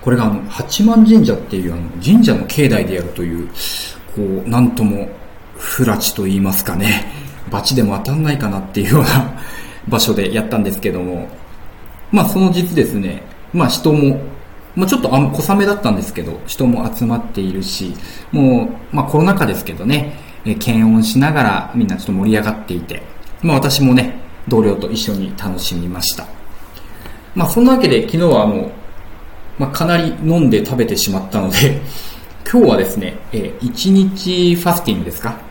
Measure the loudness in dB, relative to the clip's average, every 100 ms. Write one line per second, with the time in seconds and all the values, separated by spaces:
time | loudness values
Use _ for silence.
0 | 2 2 2 -2 -6 -8 -6 2 4 8
1 | 10 8 8 2 -2 -4 -4 -4 -6 -4
2 | 4 6 6 4 0 2 4 4 0 -4
3 | -6 -6 -4 -4 -6 -6 -8 -8 -10 -14
4 | -10 -4 -2 -2 0 2 2 4 0 0
5 | -4 -10 -16 -18 -18 -14 -8 0 0 2
6 | -2 -2 0 2 2 0 -2 -2 0 0
7 | -4 -10 -14 -12 -8 -4 0 2 2 0
8 | -2 0 0 0 -2 -4 -4 -4 2 4
9 | 4 2 0 -6 -10 -10 -14 -12 -4 0
10 | 0 0 0 -2 -2 -2 -2 -2 -4 -4
11 | -6 -6 -10 -14 -16 -14 -14 -14 -16 -16
12 | 0 2 2 4 2 2 0 2 0 0
13 | -4 -6 -12 -18 -6 0 0 2 2 4
14 | 4 2 -4 -12 -16 -18 -10 -2 0 2
15 | 2 2 2 0 2 4 4 2 0 0
16 | -2 -6 -8 -8 -10 -2 0 2 -2 -2
17 | -2 -2 -4 -4 -4 -4 -6 -6 -8 -8
18 | -12 -14 -6 2 4 4 0 -6 -6 -4
19 | 0 2 4 4 2 -2 -4 -4 0 0
20 | -2 -8 -16 -10 -4 -2 0 4 6 6
21 | 4 4 4 4 2 0 -2 -2 -2 -2
22 | -4 -2 2 2 0 -4 -6 -8 -8 -12
23 | -12 -12 -12 -4 2 2 2 2 4 4
24 | 2 -6 -12 -10 0 2 2 0 -4 -6
25 | -4 -4 -6 -6 -6 -4 -4 -4 -6 -4
26 | -4 -6 -10 -10 -10 -10 -12 -14 -14 -14
27 | -14 -16 -8 -2 0 6 6 6 4 2
28 | 2 2 4 4 2 0 -4 -10 -12 -12
29 | -12 -14 -14 -12 -12 -4 -4 -2 2 2
30 | 0 -2 0 4 4 4 2 0 0 0
31 | -2 -2 -2 -2 0 2 2 2 -4 -8
32 | -8 -10 -14 -10 0 4 6 4 0 -2
33 | -6 -8 -6 -4 -4 -4 -6 -2 4 4
34 | 4 0 -4 2 4 4 2 0 0 -2
35 | -4 -6 -8 -8 -12